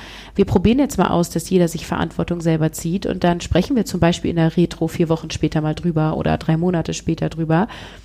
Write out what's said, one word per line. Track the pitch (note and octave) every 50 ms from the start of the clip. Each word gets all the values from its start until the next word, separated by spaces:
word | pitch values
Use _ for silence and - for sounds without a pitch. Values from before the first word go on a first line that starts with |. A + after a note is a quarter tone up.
| - - - - - - -
wir | - G3
probieren | - - G3+ F3 G#3 A#3+ C#4
jetzt | C#4 - -
mal | - F3+ -
aus, | - F3 F3 -
dass | - E3 - -
jeder | F#3 F3+ F3
sich | E3 E3 D#3+ -
Verantwortung | - - D#3+ E3 E3 - - E3 - F3 F3
selber | E3 E3 D#3+ D#3 D#3+ D#3+
zieht | - - - E3 F3 G3 -
und | - - F#3 -
dann | F3 F3 F3
sprechen | - - - F3+ F#3+ - C#4+
wir | A#3 F#3+
zum | - - F3
Beispiel | E3+ E3+ F3 - - -
in | E3+
der | E3 D#3+ D#3+ -
Retro | F3+ E3+ E3 - - E3
vier | D#3+ - - E3+ D#3
Wochen | E3 D#3+ - D#3
später | - - D#3 D3+ - D#3
mal | D3+ D#3 D#3
drüber | D3+ D3+ F3 E3 D#3+ D#3 D#3 D#3+
oder | - - D#3 D#3+
drei | D#3 - - D#3+
Monate | D#3+ E3+ F#3 F3 E3 D#3 - E3
später | - - - E3 - - D#3+
drüber.“ | - D#3 E3 D#3 D#3+ E3 G#3 - - - - - - -